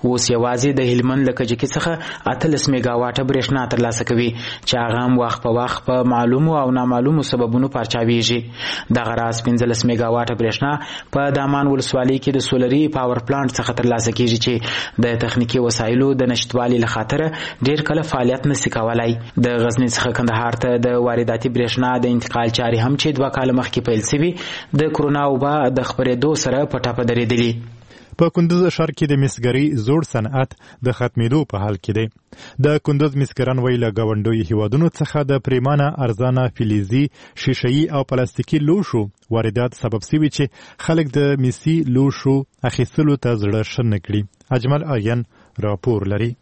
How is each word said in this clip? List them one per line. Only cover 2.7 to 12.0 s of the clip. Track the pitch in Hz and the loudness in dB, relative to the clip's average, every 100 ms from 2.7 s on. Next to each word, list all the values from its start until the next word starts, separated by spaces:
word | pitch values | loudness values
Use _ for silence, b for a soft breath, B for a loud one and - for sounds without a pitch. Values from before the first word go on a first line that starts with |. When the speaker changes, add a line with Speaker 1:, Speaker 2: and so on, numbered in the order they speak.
| 127 120 120 123 120 131 | 0 0 0 -2 -2 0
Speaker 1:
برېښنا | 139 117 139 120 | 0 0 -2 0
ترلاسه | 117 117 113 120 | 0 0 -2 0
کوي | 120 120 117 | 0 0 -4
چې | - - - 123 | -12 -10 -4 -2
هغه | 117 117 | 0 0
هم | 123 123 | 2 2
وخت | 120 110 | 0 -2
په | 120 117 | 0 0
وخت | 123 110 - | 0 -4 0
په | 127 123 | 2 2
معلومو | 120 120 127 160 156 | 2 2 4 2 2
او | 127 127 | 0 0
نامعلومو | 123 123 131 156 131 | 2 2 2 2 0
سببونو | 131 120 123 135 131 | 0 2 2 0 -2
پارچاویږي. | 110 120 117 117 113 120 117 B B B - 120 | -2 0 2 2 2 -2 -4 B B B -2 0
دغه | 110 117 | 0 -2
راز | 117 117 120 | -2 -2 0
پنځلس | 120 120 113 123 | 2 2 2 0
میګاواټه | 117 117 120 117 117 | 2 2 0 0 0
برېښنا | 117 107 143 147 B B - 143 | -2 0 -2 -2 B B -4 -2
په | 143 143 | 0 0
دامان | 139 143 143 | 0 2 2
ولسوالۍ | 135 127 131 | 0 0 0